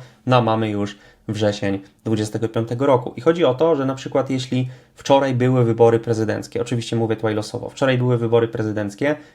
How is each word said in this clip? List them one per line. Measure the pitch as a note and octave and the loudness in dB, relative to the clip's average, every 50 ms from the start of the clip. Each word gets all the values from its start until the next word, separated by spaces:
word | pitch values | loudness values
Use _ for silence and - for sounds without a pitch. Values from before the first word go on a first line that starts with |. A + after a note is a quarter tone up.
| - - _ _ - | -8 -16 _ _ 0
no | B2 B2+ | 2 2
a | B2 | 4
mamy | A2+ A2+ A2 A2+ A2 G#2+ | 4 2 0 0 -2 -2
już | G#2 G2+ G2+ G2+ - - - - _ _ - - | -2 -2 -4 -4 -6 -12 -20 -20 _ _ -8 -8
wrzesień | G#2 G#2 A2 G#2 G2+ - G2+ G2 G2 G2 - - _ _ - | -4 0 0 0 0 0 -2 -2 -4 -4 -6 -12 _ _ -4
dwudziestego | A2+ A2 G#2+ G#2+ G#2+ - - - - | -2 0 0 -2 -2 -4 -4 -4 -4
piątego | - A#2 A2+ - - A#2+ C#3 | -4 -4 -4 -4 -4 -2 2
roku. | C#3 C3 A#2+ B2+ - - | 2 2 2 0 -2 -8
I | - | -2
chodzi | - E3 E3+ F3 D#3+ | 0 0 2 2 2
o | B2+ B2 | 2 2
to, | C3 D#3+ E3 D#3+ | 2 2 2 2
że | C#3 C3+ | 2 0
na | C3+ C3 | -4 -4
przykład | - - C#3+ - C#3 B2+ C3+ | -6 -6 -4 -2 -2 -2 0
jeśli | C3+ B2+ B2+ - B2+ B2+ B2+ B2+ - - - _ _ | -2 -4 -4 -2 -2 -2 -2 -4 -8 -14 -20 _ _
wczoraj | - - - C#3 C3+ C#3 C3+ B2+ | -6 0 4 4 4 4 2 0
były | A#2+ B2+ B2+ C3 B2+ A#2 | 2 2 4 4 4 4
wybory | A2+ A2+ A2+ A#2 A#2 A#2 A2+ | 2 4 6 6 6 6 4
prezydenckie, | - A#2+ A2+ A2 A2 G#2 G#2+ G#2 G#2+ - - - | 0 0 -2 -2 0 -2 -2 -4 -6 -8 -6 -6
oczywiście | A#2 - B2 A#2 A2+ - A#2+ | -4 -4 -4 -4 -4 -2 -2
mówię | A2+ A2+ A2 A2 | -2 0 -2 -2
tutaj | - A2+ A2 G#2+ | -2 -2 -2 -2
losowo, | G#2+ G#2+ - - A2 A2 G2+ | -2 -4 -6 -10 -10 -10 -8
wczoraj | - - C#3 C3 C3 B2 | -4 -2 0 0 2 2
były | B2 B2+ B2 A2+ | 2 0 0 0
wybory | A#2 A2+ A#2 A#2 A#2 A2+ | 0 2 2 2 2 2
prezydenckie | - A2+ G#2+ G#2+ G2+ G#2+ G#2 G2+ G2+ - C#3 D3 D3+ D3+ - - | -2 -4 -4 -4 -4 -4 -6 -6 -4 -2 -2 -2 -2 -4 -8 -20